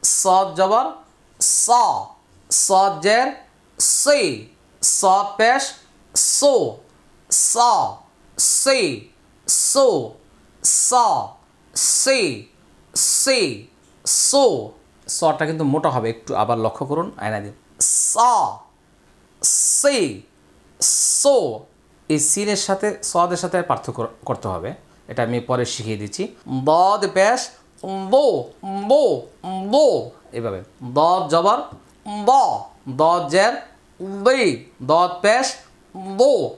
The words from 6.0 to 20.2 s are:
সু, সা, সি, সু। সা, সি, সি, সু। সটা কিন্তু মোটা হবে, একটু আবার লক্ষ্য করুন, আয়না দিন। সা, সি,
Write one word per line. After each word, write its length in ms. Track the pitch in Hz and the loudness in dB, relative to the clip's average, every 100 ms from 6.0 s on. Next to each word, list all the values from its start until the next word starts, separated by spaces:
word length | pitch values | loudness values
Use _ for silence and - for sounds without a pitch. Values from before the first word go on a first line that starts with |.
| _ - | _ -2
সু, 600 | - - 285 254 135 110 _ _ _ _ _ | 0 2 4 2 0 -6 _ _ _ _ _
সা, 680 | - - 226 240 202 - - _ _ _ - | 0 0 2 2 2 -2 -6 _ _ _ -4
সি, 720 | - - 269 269 185 113 - _ _ _ - | -2 0 0 0 0 -4 -14 _ _ _ -4
সু। 640 | - - 277 262 170 110 - _ _ _ _ | -2 0 2 2 2 -4 -14 _ _ _ _
সা, 640 | - - - 247 226 143 - - _ _ _ | -2 0 2 2 2 0 -4 -14 _ _ _
সি, 720 | - - - - 269 180 110 107 _ _ _ _ | -4 -2 0 2 0 0 -4 -14 _ _ _ _
সি, 720 | - - - - 262 170 104 113 _ _ _ - | -2 0 0 0 0 0 -4 -16 _ _ _ -4
সু। 680 | - - 277 262 139 104 - _ _ - | 0 2 4 2 0 -6 -16 _ _ -10
সটা 380 | - 160 143 156 | -2 0 0 -4
কিন্তু 180 | 160 | -2
মোটা 260 | 147 147 151 | 0 0 0
হবে, 200 | 127 113 | -2 -4
একটু 240 | 113 - | -6 -6
আবার 240 | - 107 113 | -4 0 0
লক্ষ্য 280 | 110 - 135 | -2 -4 -6
করুন, 260 | 147 185 - | -6 -6 -8
আয়না 240 | 107 107 | -8 -8
দিন। 120 | 101 113 _ _ | -10 -18 _ _
সা, 800 | - - - 208 240 226 127 - - _ _ _ _ _ _ _ | -2 0 -2 2 2 2 0 -6 -20 _ _ _ _ _ _ _
সি, 800 | - - - - 285 269 156 95 | -2 0 0 2 2 2 -2 -6